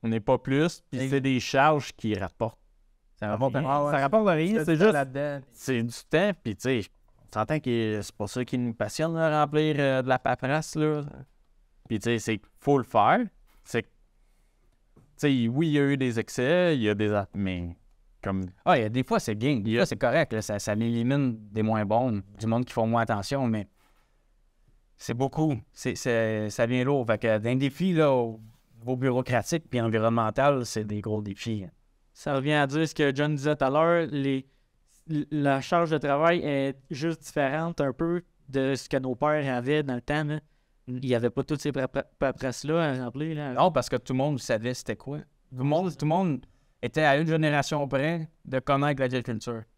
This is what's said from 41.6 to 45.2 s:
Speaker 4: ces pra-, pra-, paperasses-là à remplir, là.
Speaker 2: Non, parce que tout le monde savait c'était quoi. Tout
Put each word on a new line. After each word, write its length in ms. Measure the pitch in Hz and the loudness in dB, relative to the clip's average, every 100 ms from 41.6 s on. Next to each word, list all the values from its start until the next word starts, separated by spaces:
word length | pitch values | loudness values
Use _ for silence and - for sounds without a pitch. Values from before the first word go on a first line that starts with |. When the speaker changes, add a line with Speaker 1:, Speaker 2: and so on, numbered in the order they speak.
Speaker 4:
ces 100 | 151 | -2
pra-, 160 | 135 131 | -2 -2
pra-, 160 | - - _ | -4 -8 _
paperasses-là 640 | 135 127 135 120 143 160 | -2 -2 -6 -6 -2 0
à 200 | 160 131 123 | 0 -2 -6
remplir, 300 | 127 156 156 | -6 -6 -6
là. 160 | 147 | -6
Speaker 2:
Non, 180 | 127 170 | 2 2
parce 160 | 156 120 | 2 -2
que 60 | 123 | -4
tout 160 | - | -2
le 40 | 131 | 0
monde 220 | 143 139 | 0 -2
savait 340 | - 113 117 | -2 -2 -2
c'était 220 | 123 - 107 | -6 -6 -8
quoi. 220 | - | -8
Tout 380 | 147 | -12